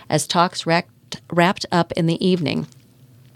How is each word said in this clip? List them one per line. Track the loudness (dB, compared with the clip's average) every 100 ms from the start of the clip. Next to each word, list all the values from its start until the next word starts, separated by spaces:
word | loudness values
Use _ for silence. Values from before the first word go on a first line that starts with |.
| -4
as | -2 0
talks | 0 0 -2 0
wrapped, | 0 -2 _ _ -18 -4
wrapped | 2 2 0 -2
up | 0 0
in | 0 0
the | 0 2
evening. | 2 0 -4 -6 -12 _ _ -20 -20 -20